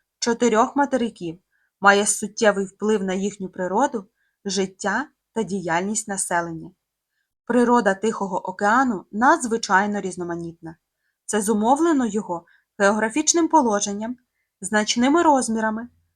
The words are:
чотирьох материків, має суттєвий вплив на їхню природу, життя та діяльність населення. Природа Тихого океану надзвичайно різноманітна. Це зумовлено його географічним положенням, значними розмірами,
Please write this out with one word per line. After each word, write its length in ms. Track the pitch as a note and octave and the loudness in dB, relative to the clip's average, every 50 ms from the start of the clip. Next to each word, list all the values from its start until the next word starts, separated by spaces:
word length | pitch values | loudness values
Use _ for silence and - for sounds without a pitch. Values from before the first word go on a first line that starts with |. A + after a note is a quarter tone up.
| _ _ _ - | _ _ _ -6
чотирьох 560 | - A#3+ A3+ A#3 B3 A#3 G#3+ G#3+ C4 B3 - | -4 -2 -2 0 2 2 4 2 2 2 2
материків, 640 | C#4 C#4+ C#4 C4+ A#3+ A#3+ A3+ - - F3+ E3 E3 - _ _ _ _ _ _ _ - | 0 0 0 0 -2 -2 -4 -6 -8 -10 -10 -10 -12 _ _ _ _ _ _ _ 0
має 240 | F#3+ G3+ G3+ G3+ G#3 | 4 4 4 4 2
суттєвий 600 | G#3 - - A3 G#3 - - A3+ G#3 G3 G3 G3 | 0 -2 -4 -6 -8 -2 2 2 2 2 2 -4
вплив 380 | G3 _ - G3+ G#3+ A3 G#3 F#3+ | -6 _ -4 -2 0 0 0 0
на 100 | F#3+ F#3 | -2 -4
їхню 360 | G3 F#3+ G3+ G3 - F#3+ F3+ | -2 -4 -4 -6 -6 -12 -10
природу, 560 | - - F3+ F3+ F#3 A3 C4+ C#4 C4+ G#3+ F#3+ _ _ _ _ _ _ _ - | -8 -6 -4 -2 0 0 0 0 -2 -6 -10 _ _ _ _ _ _ _ -8
життя 640 | G3+ F#3 G3 F#3+ F#3+ - - - G3 G3 A#3+ D4 - _ _ _ _ - | -6 -4 -4 -4 -4 -6 -8 -6 -4 -4 -4 -6 -8 _ _ _ _ -6
та 100 | A3 G#3+ | -6 -4
діяльність 640 | E3 G3 G3 E3 E3+ D#3+ E3+ F#3+ G3+ A3 G#3 - | -4 -4 -6 -4 -2 -2 -2 -2 -4 -6 -6 -6
населення. 640 | - G3 F#3+ - - F3+ E3+ E3+ E3+ E3 D#3+ D#3+ E3+ _ _ _ _ _ _ _ _ _ _ _ _ _ _ _ | -8 -6 -6 -4 -2 -2 -2 -2 -4 -8 -12 -14 -16 _ _ _ _ _ _ _ _ _ _ _ _ _ _ _
Природа 480 | - A#3+ B3 A#3+ A#3 A#3+ A#3+ A3+ G3 G3 | 0 2 2 4 4 4 4 4 2 0
Тихого 560 | G3 - A3+ A3 - G3+ F#3 F#3+ - - F#3+ | 0 -2 -4 -2 -4 -6 -6 -6 -6 -6 -8
океану 560 | F#3 - G3+ G3+ A3 B3+ C4+ B3+ G#3+ E3+ E3 - | -6 -2 0 2 4 4 2 2 0 -4 -6 -8
надзвичайно 880 | - G#3 B3 C#4 E4 E4 B3 A3+ A3+ A3+ - - G3 F#3+ G#3 G#3 G#3 G3+ | -4 2 4 4 4 4 0 -4 -4 -4 -2 2 2 2 2 2 -2 -4
різноманітна. 720 | F#3+ F#3 F3 F3+ F3 F3 E3+ E3+ E3+ E3+ E3 _ E3 D#3+ D#3+ _ _ _ _ _ _ _ _ _ _ | -6 -6 -8 -8 -8 -6 -6 -8 -8 -12 -14 _ -18 -18 -18 _ _ _ _ _ _ _ _ _ _
Це 160 | - A3 G#3 | -4 -2 -2
зумовлено 640 | G3+ G3+ A3+ G#3 G#3+ A#3 C#4 C#4+ E4 E4+ D#4+ C4+ B3 | 0 0 0 2 4 2 2 4 4 2 4 2 0
його 400 | A3 F#3+ A3 G#3+ - F3 E3 - _ _ _ _ _ _ | 0 -2 -4 -4 -6 -8 -8 -10 _ _ _ _ _ _
географічним 720 | - G3+ G3 G#3+ G#3+ A3 A3 A3+ D4 D#4 - - E4+ E4 | 2 2 4 4 2 0 -2 -2 -2 0 2 2 2 2
положенням, 680 | D#4+ - D#4+ C4 A3+ G3+ G3+ G3+ G#3 G3+ G3+ A3 A#3 B3 - _ _ _ _ _ _ _ - | 4 4 4 4 4 0 0 -2 -4 -6 -6 -6 -8 -10 -12 _ _ _ _ _ _ _ -14
значними 600 | G3 F#3+ G#3+ G#3+ G#3+ - - A#3+ A#3+ C4+ D4 F4 | -8 -2 0 0 0 0 0 2 2 4 4 4
розмірами, 680 | F4 D#4+ C#4+ C4 B3 A3+ A3 A3 A3 A3 G#3+ A3+ A#3+ A#3+ _ _ _ _ _ | 4 4 4 4 2 -2 -2 -2 -2 -2 -4 -4 -10 -12 _ _ _ _ _